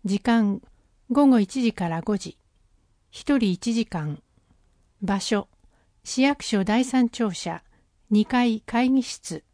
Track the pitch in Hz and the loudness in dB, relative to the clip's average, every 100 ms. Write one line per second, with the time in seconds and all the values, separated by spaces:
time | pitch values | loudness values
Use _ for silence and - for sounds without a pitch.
0 | 196 196 - 233 208 196 - _ _ _ | -4 -4 0 2 2 -2 -10 _ _ _
1 | _ 254 277 247 196 262 233 - 175 165 | _ 4 6 6 2 0 -2 -2 -4 -4
2 | 185 208 - - _ _ _ _ _ _ | -4 -4 -6 -18 _ _ _ _ _ _
3 | _ - - 277 214 180 233 233 220 170 | _ -10 -2 2 2 0 -2 -4 -4 -6
4 | 151 147 _ _ _ _ _ _ _ _ | -6 -8 _ _ _ _ _ _ _ _
5 | 202 196 - 208 - _ _ _ _ _ | -4 -2 0 -2 -4 _ _ _ _ _
6 | - - 277 285 - 208 196 220 262 262 | -8 0 0 0 -2 -2 0 0 2 2
7 | 233 - 220 175 175 165 _ _ _ _ | 0 0 -4 -4 -8 -10 _ _ _ _
8 | _ 208 214 247 240 220 - 233 254 262 | _ 2 2 2 0 -2 -4 0 2 2
9 | 240 - - 156 _ | 0 -12 -12 -14 _